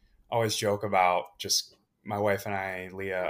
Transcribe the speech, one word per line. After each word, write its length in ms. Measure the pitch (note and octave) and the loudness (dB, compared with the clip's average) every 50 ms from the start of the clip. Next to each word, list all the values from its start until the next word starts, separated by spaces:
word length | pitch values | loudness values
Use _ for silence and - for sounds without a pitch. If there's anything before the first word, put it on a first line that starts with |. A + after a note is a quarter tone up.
| _ _ _ _ _ - | _ _ _ _ _ -4
always 240 | A2 A#2 A2+ G#2+ - | 0 0 2 2 0
joke 280 | - A2+ G#2 G2+ G#2 - | 0 0 0 0 0 0
about 540 | G#2 G2 F#2+ F#2 F2+ F2+ F2+ F2 - - - | 2 4 4 6 6 4 2 0 -4 -10 -10
just, 380 | - G2+ - - - - - _ _ _ _ _ - | -4 -2 -2 -2 -2 -4 -12 _ _ _ _ _ -10
my 140 | G2+ G#2+ G#2 | -6 -4 0
wife 280 | G#2 G#2 G2 G2 - | 2 2 0 0 -2
and 80 | G#2+ G2+ | -4 -4
I, 340 | G2 F#2+ F#2+ F#2 F2+ F#2 F#2 F#2 | -4 -4 -4 -6 -8 -8 -10 -10
Leah, 320 | F#2+ G2 G2 F#2+ F#2 F2+ | -8 -6 -4 -2 -2 -2